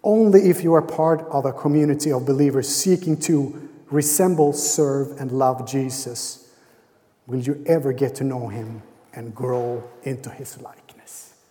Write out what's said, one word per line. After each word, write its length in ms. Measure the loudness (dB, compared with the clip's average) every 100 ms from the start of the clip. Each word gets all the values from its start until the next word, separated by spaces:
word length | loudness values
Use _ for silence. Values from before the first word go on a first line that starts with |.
Only 460 | 4 4 8 8 8
if 140 | 2
you 100 | 4
are 80 | 4
part 400 | 2 0 2 0 0
of 140 | -2 -2
a 80 |
community 580 | -2 0 2 2 0 0
of 140 | 0 0
believers 420 | 2 2 2 -2
seeking 500 | -2 2 0 0 -2
to 480 | 2 0 0 -8 -16 -20 -4
resemble, 640 | -2 0 2 2 4 2
serve, 680 | 2 -2 0 0 0 -4 -8
and 120 | -6
love 380 | 0 0 0 -4
Jesus 760 | -4 -4 -6 -10 -10 -12 -14 _ _ _ _ _ _ _ _ -8
will 240 | -6 -4
you 80 | -4 0
ever 260 | 2 2
get 240 | -2 -2 -2
to 80 |
know 260 | -4 -4 -8
him 320 | -10 -12 -14 -18 _ _ -16
and 180 | -16 -8
grow 460 | -4 -4 -4 -6 -10 -12
into 260 | -10 -10 -12
his 280 | -16 -18 -18
likeness. 760 | -20 -20 _ -20 -20 -20 -20 _ _